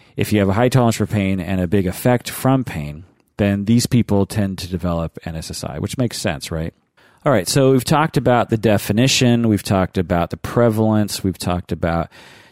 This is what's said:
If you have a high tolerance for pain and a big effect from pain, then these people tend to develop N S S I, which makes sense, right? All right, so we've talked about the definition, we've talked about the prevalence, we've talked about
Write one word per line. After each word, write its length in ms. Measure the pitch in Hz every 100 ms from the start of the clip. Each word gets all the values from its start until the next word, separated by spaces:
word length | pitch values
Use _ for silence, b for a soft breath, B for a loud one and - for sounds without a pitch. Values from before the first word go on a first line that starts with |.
| B -
If 160 | 101
you 60 | 104
have 100 | 98
a 40 |
high 160 | 98 127
tolerance 280 | 131 117 107
for 100 | 107
pain 340 | 107 98 95
and 200 | 85 95
a 60 | 90
big 220 | 101 90
effect 420 | - 123 123 -
from 320 | - 131 135
pain, 420 | 123 80 73 76 90 _ _ -
then 280 | 101 101
these 220 | 101 117 -
people 400 | 123 107 101 98
tend 320 | 113 98 92
to 100 | 87
develop 500 | 90 90 85 82 -
N 100 | -
S 160 | 80 -
S 140 | 80
I, 160 | - 71
which 180 | 95 -
makes 200 | 120 -
sense, 340 | 101 73 -
right? 220 | 82 80 _ _ _ b b
All 80 | 156
right, 160 | 120 85
so 240 | 143 131
we've 120 | 135
talked 320 | - 151 156 147
about 340 | 123 120 107
the 60 | 113
definition, 920 | 110 101 - 107 131 - 123 120 117
we've 140 | 101
talked 360 | - 98 90 98
about 320 | 85 87 85
the 60 | -
prevalence, 880 | - - 120 110 110 107 101 -
we've 140 | 95 87
talked 340 | - 90 -
about 380 | 82 85 82 82 B B B B